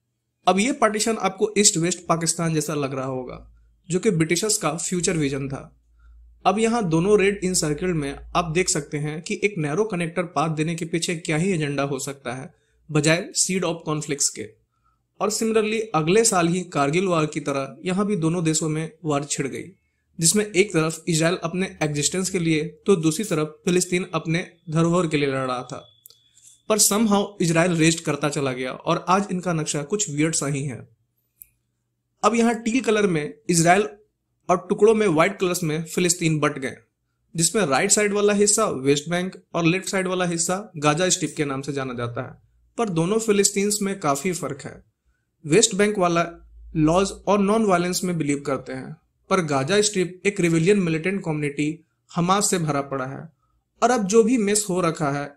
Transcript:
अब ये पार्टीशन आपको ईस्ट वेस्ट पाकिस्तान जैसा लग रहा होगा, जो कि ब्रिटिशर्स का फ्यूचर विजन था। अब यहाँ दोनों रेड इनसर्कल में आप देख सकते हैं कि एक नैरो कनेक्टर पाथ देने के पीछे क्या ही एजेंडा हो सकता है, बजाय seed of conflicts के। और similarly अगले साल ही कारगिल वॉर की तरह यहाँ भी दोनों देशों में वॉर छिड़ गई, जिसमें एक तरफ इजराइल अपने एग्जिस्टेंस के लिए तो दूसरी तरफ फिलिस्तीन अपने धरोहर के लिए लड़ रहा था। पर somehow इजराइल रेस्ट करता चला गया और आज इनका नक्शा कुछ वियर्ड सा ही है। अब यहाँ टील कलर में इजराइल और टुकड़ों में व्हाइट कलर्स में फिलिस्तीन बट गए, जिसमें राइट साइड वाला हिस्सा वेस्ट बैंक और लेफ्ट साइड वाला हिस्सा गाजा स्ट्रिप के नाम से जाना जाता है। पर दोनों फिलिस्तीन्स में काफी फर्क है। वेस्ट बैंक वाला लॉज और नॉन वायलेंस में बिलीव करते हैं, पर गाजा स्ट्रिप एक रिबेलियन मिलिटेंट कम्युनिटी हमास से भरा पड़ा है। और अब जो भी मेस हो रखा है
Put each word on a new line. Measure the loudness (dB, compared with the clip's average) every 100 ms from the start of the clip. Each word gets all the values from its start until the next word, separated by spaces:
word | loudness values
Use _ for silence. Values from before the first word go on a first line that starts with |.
| _ _ _ _ 0
अब | 2
ये | 2
पार्टीशन | 2 2 2 0 0
आपको | -2 -2 -2 2
ईस्ट | 2 2
वेस्ट | 0 -2 -2
पाकिस्तान | -2 0 -2 -2
जैसा | -2 -2
लग | -4 -4
रहा | -4 -6
होगा, | -6 -8 -14 -18 -20 _ _ -4
जो | 0
कि | 2
ब्रिटिशर्स | 2 2 0 0 -2
का | -2
फ्यूचर | -4 -4 -2 -2 0
विजन | -2 -2 -6
था। | -8 -12 _ _ _ -20 -20 -20 _ 0
अब | 2
यहाँ | 2 2 2
दोनों | 2 4 4
रेड | 4 0
इनसर्कल | -2 0 -2 -2 -2
में | -2 -4 -8 -4 -4
आप | 0
देख | 0 0
सकते | -2 -4 -6
हैं | -6 -6
कि | -6 -2
एक | -2 -2
नैरो | -2 -2
कनेक्टर | -2 -2 -4 -4
पाथ | -4 -2 -2
देने | -2 -4
के | -4
पीछे | -4 -4 -4 -4
क्या | -2 0
ही | 0
एजेंडा | 0 -2 -2
हो | -4 -4
सकता | -6 -10 -10
है, | -10 -12 -18 _ _ -2
बजाय | 2 4 2 0 -2
seed | 0 0
of | -2 -4 -4
conflicts | -6 -4 -2 -4
के। | -4 -12 -16 _ _ _ _ _ _
और | -2
similarly | 0 0 0 0 -2 -2
अगले | 0 4 4
साल | 4 4 2
ही | 0 -2
कारगिल | -2 0 2 2
वॉर | 0 0
की | -2
तरह | -4 -4 -6 -8
यहाँ | -4 0 0
भी | 0
दोनों | 0 0
देशों | 0 0 -2
में | -2 -6 -6
वॉर | -2 -2
छिड़ | -2 -4 -4
गई, | -8 -12 -18 _ _ _ 0
जिसमें | 2 2 2
एक | 2 2
तरफ | 2 -2 -4 -2
इजराइल | 0 0 0
अपने | -4 -4 -6 -4
एग्जिस्टेंस | -4 -2 -2 -2 -2
के | -2
लिए | 0 0 -2 -4 2
तो | 2
दूसरी | 2 0
तरफ | -2 -2 -2 -4
फिलिस्तीन | 0 0 2 -2 -2
अपने | -4 -2 -2 -4 -14 -4
धरोहर | 2 4 2 2
के | 0
लिए | 0
लड़ | -2 -2
रहा | -4
था। | -8 -14 -16 _ _ _ _ _ -20 _ -2
पर | 2
somehow | 4 4 4 2 0 -2
इजराइल | 0 2 2 4
रेस्ट | 2 2
करता | -2 -4 -4
चला | -2 -4
गया | -4 -8
और | -6 -2 -2 2
आज | 2 2
इनका | -4 -2
नक्शा | -2 -2 -4
कुछ | -4 -4 -2
वियर्ड | 0 0
सा | 0 -2
ही | -4
है। | -6 -8 -14 _ _ _ _ _ -20 _ _ _ _ _ _ _
अब | 2
यहाँ | 4 4
टील | 2 0 0
कलर | 2 2 2
में | 0 -4 -6 0
इजराइल | 4 6 6 2 -6 _ _ _ _ -2
और | -2 0
टुकड़ों | 4 4
में | 6 2
व्हाइट | 4 2 2
कलर्स | -2 -2
में | -2 -4
फिलिस्तीन | -4 -2 0 0 0 2
बट | 0 0
गए, | -6 -10 _ _ _ _ _
जिसमें | -2 0 2 2
राइट | 2 2
साइड | 2 2
वाला | 2 2
हिस्सा | 4 2 2 0
वेस्ट | 0 2 2 0
बैंक | -4 -4 -10 _
और | 0
लेफ्ट | 2 0 -2
साइड | -2 -2
वाला | 0
हिस्सा | 0 -2 -2 -4 -6 -2
गाजा | 0 2 2
स्ट्रिप | 0 -2 -4
के |
नाम | -4 -4
से | -6
जाना | -6 -6
जाता | -6 -6 -6 -10
है। | -14 _ _ _ -4
पर | -2
दोनों | 0 0 0
फिलिस्तीन्स | 2 4 4 2 0 -2
में | -4 -2
काफी | -2 0 -2
फर्क | -4 -6 -10
है। | -14 -18 -20 _ _ _ _ _
वेस्ट | 2 2 2
बैंक | 2 0 2
वाला | 0 0 -2 -6 -20 -20 -8 0
लॉज | 2 2 0 -2 0
और | 2
नॉन | 2 2 2
वायलेंस | 2 0 -2
में | -4 -2
बिलीव | -2 -2 -4
करते | -6 -6
हैं, | -12 -12 -16 _ _ _
पर | 0
गाजा | 2 0 2 2
स्ट्रिप | 2 0 -4 -2 -2
एक | 0
रिबेलियन | 2 4 4 4
मिलिटेंट | 2 -2 -2 -4
कम्युनिटी | -4 -4 -4 -2 -4 -4 _ _ _
हमास | -2 2 2 2
से | 0
भरा | 0 -2
पड़ा | -4 -6 -6
है। | -10 -16 _ _ _ _ _
और | 2
अब | 2 4
जो | 4
भी | 6 4
मेस | 2 0 0
हो | 0
रखा | 0 0 -2
है | -2 -6